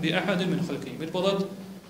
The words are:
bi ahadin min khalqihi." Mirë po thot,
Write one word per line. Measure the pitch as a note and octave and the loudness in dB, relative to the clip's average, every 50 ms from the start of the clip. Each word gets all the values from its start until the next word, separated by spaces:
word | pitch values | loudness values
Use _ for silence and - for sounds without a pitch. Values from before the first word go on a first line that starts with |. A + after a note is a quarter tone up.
bi | D#3+ E3 F3 | 0 2 2
ahadin | F#3 E3 G3+ F#3+ F3+ F#3+ F3 | 2 2 2 2 2 2 2
min | F3 - | 2 2
khalqihi." | - - C#3+ - - B2+ A#2+ - | 0 0 -2 -4 -4 -6 -8 -6
Mirë | D#3+ D#3+ | -6 -4
po | - F#3 F3+ | -2 2 2
thot, | G3 G3 - G3 - - - - - - - - - | 4 4 2 0 -2 -4 -8 -12 -14 -14 -16 -16 -18